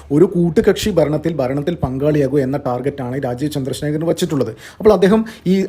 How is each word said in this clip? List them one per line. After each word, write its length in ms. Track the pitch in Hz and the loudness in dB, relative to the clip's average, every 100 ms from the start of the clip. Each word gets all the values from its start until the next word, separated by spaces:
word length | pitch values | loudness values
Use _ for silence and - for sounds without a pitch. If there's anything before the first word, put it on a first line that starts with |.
| - | -2
ഒരു 120 | 143 | 4
കൂട്ടുകക്ഷി 680 | 190 180 170 165 208 190 214 | 4 4 0 2 2 2 0
ഭരണത്തിൽ, 420 | 170 147 151 165 | 2 2 0 -2
ഭരണത്തിൽ 420 | 160 127 139 147 | -2 -2 -2 -4
പങ്കാളിയാകുക 680 | 170 135 127 147 151 135 143 | -4 -4 -2 0 2 2 0
എന്ന 160 | 127 143 | 0 -2
ടാർഗറ്റാണ് 680 | 131 123 131 139 123 131 | -4 -4 -4 -6 -6 -6
രാജീവ് 260 | 135 123 147 | -6 -4 -4
ചന്ദ്രശേഖരൻ 560 | 147 131 123 151 147 165 | -4 -6 -6 -4 -4 -2
വച്ചിട്ടുള്ളത്. 480 | 170 175 151 113 - - - | -2 0 -2 -2 -6 -16 0
അപ്പോൾ 140 | 214 | 4
അദ്ദേഹം 320 | 196 185 220 226 - 175 | 6 6 4 0 -4 0
ഈ 200 | 190 | 0